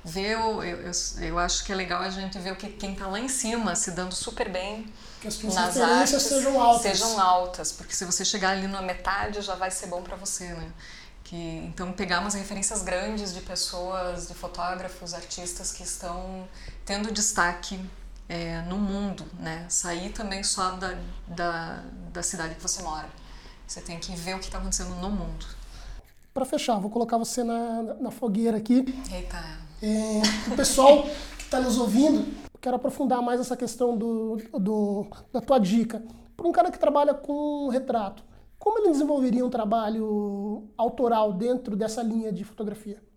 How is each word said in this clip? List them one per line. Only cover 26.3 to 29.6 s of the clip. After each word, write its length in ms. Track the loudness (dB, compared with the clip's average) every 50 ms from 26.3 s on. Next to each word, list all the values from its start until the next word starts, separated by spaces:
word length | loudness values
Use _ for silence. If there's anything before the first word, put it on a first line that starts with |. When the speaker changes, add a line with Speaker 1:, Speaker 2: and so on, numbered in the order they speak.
| -2
Speaker 2:
Pra 100 | -2 -2
fechar, 320 | 0 0 0 2 2 2 2
vou 120 | 2 0
colocar 260 | 0 0 2 2 2 0
você 240 | 2 0 -2 -2
na, 400 | 0 0 0 -2 -2 -2 -2 -2 -4 -4 -4 -4
na 100 | -6 -6
fogueira 480 | -4 -2 -2 0 2 4 4 4 2 2
aqui. 260 | 4 6 6 6 6 4 -4 -6 -8 -8
Speaker 1:
Eita. 320 | -8 -6 -6 -6 -6 -8 -8 -8 -10 -12